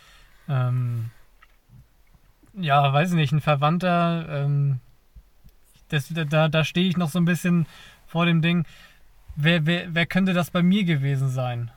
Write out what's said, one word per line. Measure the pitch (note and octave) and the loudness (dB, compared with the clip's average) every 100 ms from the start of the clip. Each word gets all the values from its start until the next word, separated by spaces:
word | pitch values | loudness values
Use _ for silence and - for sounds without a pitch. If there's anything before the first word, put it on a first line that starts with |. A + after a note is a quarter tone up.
| - - - - - | -20 -20 -20 -16 -6
ähm, | C3 B2 B2+ B2 A#2 A#2 - - _ _ _ _ - - _ _ _ _ _ _ | -2 -2 -2 -4 -4 -8 -12 -20 _ _ _ _ -20 -20 _ _ _ _ _ _
ja, | G3+ D#3+ C#3+ C#3 | -6 0 2 4
weiß | C#3+ F3+ | 2 2
ich | E3+ | 0
nicht, | C#3+ | 0
ein | D3+ | 0
Verwandter? | D3+ C#3+ D3 F3 F3+ F3 E3+ E3+ D#3+ | 0 2 2 0 0 2 0 -2 -4
Ähm, | D3 C#3+ C#3+ C#3+ B2+ - - _ - - _ - _ _ _ - | -4 -2 0 0 -2 -8 -20 _ -20 -20 _ -20 _ _ _ -6
das, | D3+ - | -4 -4
da, | E3 D3 D#3 D#3+ | -6 0 2 2
da | D#3+ D3+ | 2 0
stehe | F3+ F#3 | 0 0
ich | F3 | 0
noch | E3 | 0
so | F3+ | 0
ein | F3 | 2
bisschen | E3 F3+ F3 D#3 - - - - | 2 2 0 0 -8 -20 -20 -8
vor | E3 E3+ | -2 2
dem | E3+ | 2
Ding, | E3 F3 - - - _ - _ - - | 2 0 -4 -10 -20 _ -20 _ -14 -2
wer, | D3+ E3+ D3+ | 0 2 0
wer, | F3 F3+ | -2 -2
wer | E3 E3 | -2 -2
könnte | F#3 F#3+ | 0 0
das | F3 E3 | 0 -2
bei | F3+ | 0
mir | F3 G#3 | 2 2
gewesen | E3+ D3 C#3 C3+ C3+ | 2 0 0 -2 -2
sein? | B2+ B2 A#2+ A#2 | -2 -4 -6 -8